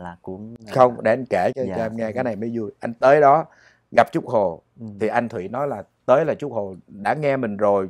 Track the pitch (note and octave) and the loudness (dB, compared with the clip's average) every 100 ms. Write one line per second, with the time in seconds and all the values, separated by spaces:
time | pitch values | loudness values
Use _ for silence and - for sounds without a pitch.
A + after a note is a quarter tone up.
0 | F2+ F2 - F#2+ A2 A#2 A2 C3+ B2+ A#2 | -16 -14 -14 -14 -14 -18 -6 4 4 4
1 | A2 B2 B2+ F#2+ G2 C3 A2 F#2 A2 A2+ | 0 0 0 0 0 -2 -4 -4 -6 -6
2 | A2 A2 B2+ G2+ A#2 A#2 G#2 - A#2+ A2+ | -6 -4 -6 -6 -6 -6 -8 -8 -10 0
3 | B2+ D3+ C#3+ D3+ D#3+ _ _ _ _ A#2+ | 4 6 8 6 2 _ _ _ _ 2
4 | A#2 - - A#2+ F#2+ D#2+ _ _ A2+ G2+ | 2 0 -2 0 0 -2 _ _ -16 -4
5 | G#2+ A2+ A#2 A2 F#2 A#2+ C#3+ A2 - _ | -2 0 -2 -6 -8 -6 -6 -6 -12 _
6 | - C3 D#3 G#2+ C#3+ A#2 G2 F#2 - G2+ | 2 4 4 -2 -6 -6 -6 -10 -18 -6
7 | G2+ C#3 D3 C3+ A#2 G2+ G#2 G2+ F#2+ | -4 0 0 0 -2 0 2 2 0